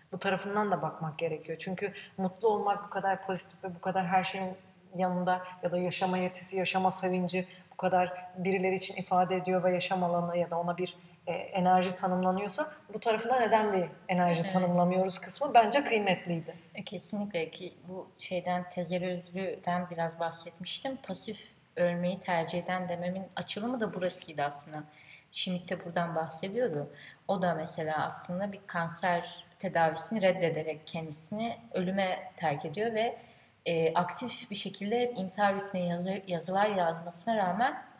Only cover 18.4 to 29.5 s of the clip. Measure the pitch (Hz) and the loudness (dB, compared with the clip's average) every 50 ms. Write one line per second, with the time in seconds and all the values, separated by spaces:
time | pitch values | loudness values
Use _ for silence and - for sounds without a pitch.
18.4 | 170 175 180 180 180 - - 180 175 165 185 180 175 185 180 175 170 - 175 190 | -2 -2 -2 -2 -4 -6 -6 -6 -4 -2 -2 -2 -2 -2 -4 -4 -6 -8 -8 -6
19.4 | 196 175 147 - - 180 175 180 180 170 170 165 165 165 160 - 170 165 165 - | -4 -4 -6 -6 -4 -2 -2 -2 -2 -4 -4 -4 -4 -2 -2 -4 -4 -4 -4 -6
20.4 | - 175 - - 180 - - - - 269 269 254 - - 185 180 - - 208 - | -12 -14 -14 -12 -10 -10 -8 -8 -6 -6 -6 -6 -8 -8 -8 -8 -8 -10 -10 -10
21.4 | - - - _ _ _ - 165 175 175 175 175 180 180 190 180 - - 180 165 | -12 -18 -20 _ _ _ -2 0 2 2 2 0 0 -2 -2 -4 -2 -2 0 0
22.4 | 165 165 - 175 175 - 185 185 180 175 175 170 175 180 185 190 190 175 - - | 0 0 -2 -4 -2 -2 -2 -2 -2 -4 -4 -4 -4 -4 -4 -6 -6 -8 -8 -8
23.4 | 175 - - 208 214 240 254 240 220 190 170 185 180 180 175 - - - 151 147 | -8 -6 -6 -6 -4 -4 -2 -2 -2 -2 -2 -2 -2 -2 -2 -4 -12 -10 -4 -2
24.4 | 143 143 143 - - 156 151 151 151 - - - - - - - - _ - - | -2 -2 -2 -6 -12 -12 -10 -12 -12 -12 -16 -20 -20 -20 -20 -20 -20 _ -8 -6
25.4 | - 190 180 175 - - 190 - - 175 170 180 170 165 160 160 160 160 - - | -4 -2 -2 -4 -4 -4 -6 -6 -6 -2 0 0 0 2 0 -2 -2 -2 -4 -6
26.4 | - 196 202 240 254 214 156 147 143 - - - - - - - _ - 190 190 | -6 -4 -2 0 0 0 0 -2 -4 -6 -8 -16 -20 -20 -20 -10 _ -2 0 2
27.4 | 180 180 165 156 156 165 - - 160 156 156 151 143 147 - - - - 180 185 | 2 2 2 0 -2 -6 -4 -4 -2 -2 0 0 -2 -2 -4 -6 -8 -6 -4 -4
28.4 | 202 202 196 - - - - 175 165 165 165 - - 180 175 175 175 - - - | -4 -4 -6 -8 -10 -6 -4 -2 -2 -2 -2 -2 2 2 2 2 0 -4 -10 -16
29.4 | - - | -18 -20